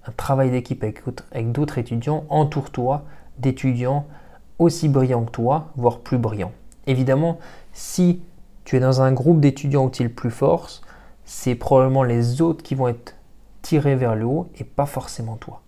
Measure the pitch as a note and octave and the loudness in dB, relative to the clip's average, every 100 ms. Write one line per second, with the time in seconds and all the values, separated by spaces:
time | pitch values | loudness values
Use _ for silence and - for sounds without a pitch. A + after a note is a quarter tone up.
0 | - - - C3+ C3 B2 B2 B2 A2 - | -12 -10 -2 2 2 0 -2 -4 -4 -6
1 | - A#2+ - - A#2 A#2+ D3 - A#2 A#2 | -10 -10 -12 -6 -4 -2 -2 -2 -4 -4
2 | A#2 D3+ D3+ D3+ D3 D3 - - B2 C#3+ | -2 -4 -2 0 2 0 -6 -4 -2 -2
3 | - - - - C3 C3 C3+ A#2+ B2 C#3+ | -6 -16 -18 -4 -2 0 -2 0 0 -2
4 | D3 - - - - - E3+ E3 D#3 C#3 | -4 -14 -20 -20 -20 2 2 4 2 4
5 | B2+ A#2+ A#2 - A#2 D3 D#3 C#3 A#2+ A#2 | 4 2 0 0 0 0 -2 0 0 0
6 | - B2+ A2+ G#2+ F#2 - - - - C3 | -2 0 0 -2 -6 -8 -20 -12 -2 0
7 | C3 C3+ E3 E3 - - - - - - | 4 2 2 -2 -10 -20 -18 -16 -8 2
8 | F3+ F3 - - - - - C3 C3 C3 | 2 2 -4 -18 -20 -20 -2 2 2 4
9 | C3 B2+ C3 E3 C#3+ C#3 C#3+ C#3 C3 - | 4 4 4 6 6 2 0 2 0 0
10 | A#2+ A#2 A#2+ A2 C#3+ - - - - - | -4 -2 -6 0 2 2 -2 -18 -18 -20
11 | - - - - - B2 - C3+ C3 C3 | -20 -20 -18 -6 -4 -2 4 4 6 4
12 | B2+ A#2+ A#2+ B2+ E3 E3 - C3+ B2+ A#2+ | 2 2 0 2 0 0 -4 -2 -2 -2
13 | - - - - - - - D#3 C#3+ C3 | -10 -20 -20 -20 -20 -18 0 2 4 2
14 | B2 A2 A2+ D3 F3+ - - - C#3+ C3+ | 2 0 0 -2 -4 -12 -10 -4 -2 -4
15 | - - A2+ A2+ - - | -10 -10 -8 -10 -12 -18